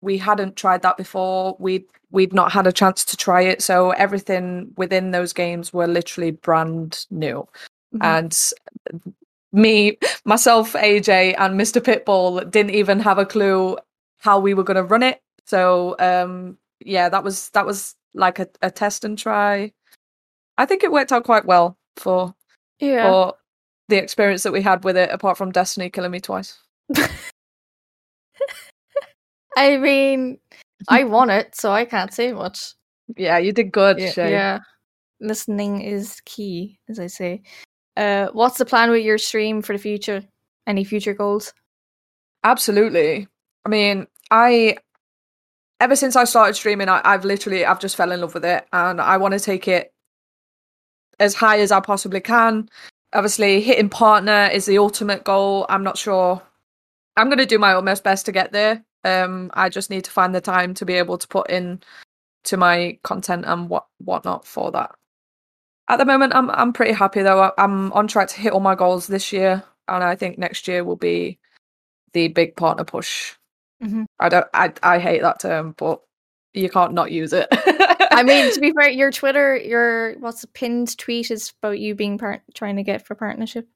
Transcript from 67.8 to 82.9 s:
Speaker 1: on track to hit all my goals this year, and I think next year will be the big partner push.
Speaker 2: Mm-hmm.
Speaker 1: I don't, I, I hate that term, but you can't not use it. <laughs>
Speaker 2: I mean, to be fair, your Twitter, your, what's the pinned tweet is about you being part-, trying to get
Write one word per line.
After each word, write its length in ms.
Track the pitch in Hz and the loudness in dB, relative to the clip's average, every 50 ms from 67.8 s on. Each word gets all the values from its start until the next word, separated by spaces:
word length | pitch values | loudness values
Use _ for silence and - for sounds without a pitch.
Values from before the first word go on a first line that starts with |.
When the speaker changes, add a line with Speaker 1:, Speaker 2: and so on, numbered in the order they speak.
| 190 190 - | -4 -2 0
Speaker 1:
on 140 | 202 208 214 | -2 -2 0
track 200 | - - 196 185 | 0 0 -2 -2
to 100 | - - | -4 -4
hit 140 | 202 226 - | -4 -2 0
all 60 | 196 | 0
my 160 | 196 190 190 | 0 0 0
goals 320 | 185 190 180 180 180 175 - | 2 2 0 0 0 -4 -6
this 260 | 196 196 196 - - | -6 -6 -6 -6 -4
year, 300 | 196 190 190 185 190 196 _ _ _ _ - | 0 0 0 0 0 -4 _ _ _ _ -6
and 160 | 185 185 180 | -4 -2 -2
I 120 | 175 175 | -2 -2
think 220 | 185 - 185 180 - | -4 -6 -10 -8 -8
next 300 | 180 170 - - - - | -10 -10 -10 -10 -8 -6
year 160 | 180 180 175 | -4 -4 -4
will 120 | 175 175 175 | -4 -8 -4
be 420 | - - 170 175 175 - 185 _ _ _ _ _ _ _ _ _ _ _ _ _ _ _ _ | -4 -4 -2 -2 -4 -8 -10 _ _ _ _ _ _ _ _ _ _ _ _ _ _ _ _
the 140 | 170 165 165 | -2 -2 0
big 280 | 160 170 170 165 - | 0 0 -2 -2 -2
partner 280 | - 175 160 - - 175 | -2 -2 -2 0 -2 -6
push. 500 | - - - 175 - - - - - - _ _ _ _ _ _ _ _ _ 247 | -8 -8 -10 -8 -8 -8 -8 -10 -12 -14 _ _ _ _ _ _ _ _ _ -10
Speaker 2:
Mm-hmm. 200 | 214 202 226 220 208 _ _ | -8 -6 -6 -6 -8 _ _
Speaker 1:
I 100 | - 175 | 0 2
don't, 160 | 175 180 170 - _ | 2 2 0 0 _
I, 180 | - 180 175 160 - - | 0 0 0 -2 -2 2
I 160 | 175 180 175 | 2 2 2
hate 220 | 175 175 170 160 165 | 2 0 -2 0 0
that 160 | 165 - - | 0 -2 -2
term, 340 | - 190 170 160 156 160 160 - | -4 -4 -4 -4 -6 -8 -10 -6
but 240 | 156 151 160 - _ _ _ _ _ _ _ _ _ _ _ | -4 -4 -4 -4 _ _ _ _ _ _ _ _ _ _ _
you 160 | 202 190 180 | -4 -4 -2
can't 240 | - 190 180 170 - | 2 2 0 2 2
not 180 | 175 165 - | -2 -2 -2
use 220 | - 170 160 156 - | -2 -6 -4 -2 0
it. 140 | 185 - - | 0 2 2
<laughs> 40 | - - - - 359 302 392 359 349 - 381 - | 2 2 4 2 4 4 4 4 4 2 4 4
Speaker 2:
I 120 | - 240 247 | 6 4 6
mean, 300 | 254 277 285 269 262 226 | 6 6 6 4 2 2
to 60 | 285 | 2
be 120 | 285 285 320 | 0 0 2
fair, 160 | 302 294 285 | 4 2 2
your 220 | 254 254 277 277 | 4 2 0 0
Twitter, 440 | 262 - - 277 269 285 285 277 269 | 0 0 -2 0 2 2 2 2 0
your, 580 | 254 - - 233 233 240 233 233 226 226 226 220 - | -2 -4 -4 -2 0 0 0 0 -2 -4 -6 -8 -10
what's 220 | - 233 233 233 | -12 -12 -12 -12
the 60 | - - | -18 -20
pinned 500 | _ - - 240 240 240 240 233 - - | _ -8 -6 -4 -2 -4 -4 -6 -8 -12
tweet 340 | - - 240 233 233 226 | -8 -6 -4 -4 -4 -6
is 220 | 233 214 220 - - _ - | -8 -8 -10 -14 -14 _ -6
about 160 | 214 208 - | -6 -6 -4
you 160 | 208 214 214 | -6 -8 -6
being 220 | 202 214 208 202 208 | -6 -6 -6 -6 -6
part-, 240 | 240 208 202 - _ _ _ | -6 -8 -10 -10 _ _ _
trying 220 | - - 202 202 | -10 -8 -6 -6
to 80 | 202 196 | -6 -4
get 220 | 196 | -4